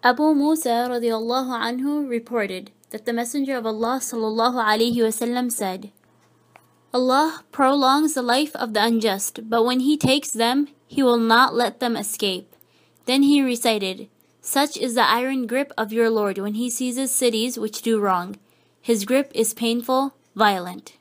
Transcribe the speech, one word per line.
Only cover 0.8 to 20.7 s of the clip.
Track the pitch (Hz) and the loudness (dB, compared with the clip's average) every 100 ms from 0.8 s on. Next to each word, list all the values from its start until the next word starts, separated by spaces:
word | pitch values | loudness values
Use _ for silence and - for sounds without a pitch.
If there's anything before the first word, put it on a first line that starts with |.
| 247 | 0
radiallahu | 247 233 226 226 254 254 240 226 | -2 -2 -2 -2 -2 -2 -4 -4
anhu | 247 277 294 277 | -4 -2 -2 -2
reported | 233 233 240 196 185 196 _ _ | -4 -4 -4 -4 -6 -14 _ _
that | - | -10
the | - | -6
Messenger | 233 240 285 269 262 | -4 -4 -4 -4 -4
of | 220 | -4
Allah | 220 226 262 | -4 -2 -2
sallallahu | - 233 220 220 233 247 | -4 -4 -4 0 0 2
alaihi | 214 214 233 240 220 | 0 2 2 2 0
wasallam | 220 240 247 247 | 0 -2 -2 -2
said, | 226 196 185 202 _ _ _ _ _ _ _ _ _ _ | -2 -4 -6 -12 _ _ _ _ _ _ _ _ _ _
"Allah | 247 254 262 311 320 _ | -2 2 2 2 -2 _
prolongs | - 269 285 262 277 311 | 0 2 4 4 4 2
the | 285 | 0
life | 247 247 302 | 0 0 0
of | - 240 | -4 -4
the | 214 220 | 0 2
unjust, | 226 214 196 - - 220 | 2 0 -2 -6 -8 -2
but | 226 | 0
when | 233 254 | 2 2
He | 262 302 | 2 2
takes | 254 277 285 | 2 2 0
them, | 220 226 262 285 _ _ | -2 0 2 -2 _ _
He | - | 2
will | 262 240 | 4 4
not | 226 226 262 | 4 4 4
let | 233 240 233 | 2 -2 -2
them | 247 226 | -4 -4
escape." | 208 - 202 185 - _ _ _ _ _ - | -6 -4 -4 -4 -10 _ _ _ _ _ 0
Then | 262 | 4
he | 277 285 | 6 4
recited, | 262 240 240 214 196 190 - _ _ _ | 4 0 0 0 -2 -8 -14 _ _ _
"Such | - 277 294 - | -4 0 0 -2
is | 262 | -4
the | 233 190 | 2 2
iron | 240 254 269 233 | 2 0 -4 -2
grip | 247 277 - | -2 -4 -4
of | 220 | -4
your | 220 226 | 0 2
Lord | 220 202 196 | 2 0 -2
when | 202 | -6
He | 214 240 | -4 -4
seizes | 233 254 247 269 | -4 -4 -2 -4
cities | - 247 220 240 240 | 0 0 0 -2 -4
which | 214 214 | -6 -4
do | 233 220 | -2 0
wrong. | 202 185 180 202 _ _ _ _ | 0 0 -4 -14 _ _ _ _
His | - 226 | -2 -2
grip | 202 254 269 | 2 0 0
is | - 226 | -2 -2
painful, | - 233 240 233 262 277 _ _ - | -2 -2 -2 0 0 0 _ _ 0
violent." | 208 196 180 | 2 2 -6